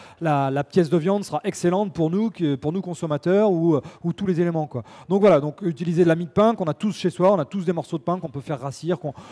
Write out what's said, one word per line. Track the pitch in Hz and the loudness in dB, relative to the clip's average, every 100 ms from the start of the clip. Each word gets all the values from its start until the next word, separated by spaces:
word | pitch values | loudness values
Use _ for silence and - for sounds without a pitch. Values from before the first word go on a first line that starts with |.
| - - | -10 -6
la, | 165 147 139 | 0 0 0
la | 139 | -2
pièce | 143 185 160 | 0 0 2
de | 170 | 2
viande | 165 202 | 0 -2
sera | 196 151 | -2 -6
excellente | 202 - 175 180 208 | -6 -2 0 0 -2
pour | 156 160 | -2 -2
nous, | 185 226 | 0 -2
que, | - 156 | -2 -2
pour | 135 147 | -2 -4
nous | 185 | -4
consommateurs, | 180 170 165 147 170 196 214 | -6 -6 -4 -2 0 2 2
ou, | 170 170 147 - - | 2 2 2 -2 -8
ou | 170 | -8
tous | - 202 | -4 -2
les | 165 | 0
éléments, | 175 165 147 | 0 -2 -4
quoi. | 127 - - - | -8 -12 -14 -2
Donc | 196 | 4
voilà, | 202 156 | 6 6
donc | 151 - | 4 -4
utiliser | 175 151 170 170 | -6 -4 -2 2
de | 170 | 4
la | |
mie | 165 175 | 2 0
de | |
pain | - 220 | 2 2
qu'on | 226 170 | 2 -2
a | |
tous | 139 208 170 | -4 -4 -2
chez | 185 | -4
soi, | - 180 | 2 2
on | 196 | 2
a | |
tous | 139 196 | 0 -4
des | 170 | 0
morceaux | 170 - 165 | 0 0 -4
de | |
pain | 151 180 | -4 -4
qu'on | 160 | -6
peut | 139 | -10
faire | 135 139 | -8 -8
rassir, | 139 - 160 180 | -8 -8 -4 -4
qu'on, | 151 - - | -4 -10 -16